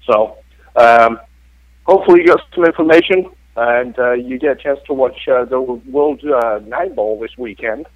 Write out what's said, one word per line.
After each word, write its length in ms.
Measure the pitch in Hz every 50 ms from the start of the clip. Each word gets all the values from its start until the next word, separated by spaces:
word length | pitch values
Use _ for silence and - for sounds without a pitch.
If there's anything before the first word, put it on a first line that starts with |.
| _
So, 320 | - 113 107 110 107 - - - _ _ _ _ _ _
um, 420 | 120 117 120 117 117 117 117 117 110 - _ _ _ _ _ _ _ _ _ _ _ _
hopefully 360 | - 185 190 - - 175 175
you 80 | 170 170
got 120 | 165 - - _ -
some 100 | - 175
information, 640 | 165 156 - 165 160 160 170 170 - 190 185 185 185 - _ _ _ _
and, 420 | 113 117 120 120 120 123 123 113 -
uh, 140 | 123 123 123
you 260 | 123 123 127 131 127
get 140 | 151 151 131
a 40 |
chance 220 | 123 - 147 139 139 -
to 60 | - 147
watch, 340 | 131 131 120 - - -
uh, 180 | - - 127 123
the 160 | 120 131 127
World, 640 | 131 127 123 120 120 131 127 143 143 151 143 123 -
uh, 360 | 147 143 123 117 117 107 107 107
Nine 280 | 107 120 139 175 190 147
Ball 240 | 110 104 107 107 107
this 180 | 113 110 -
weekend. 500 | - 123 113 101 _ - 117 107 123 160 - _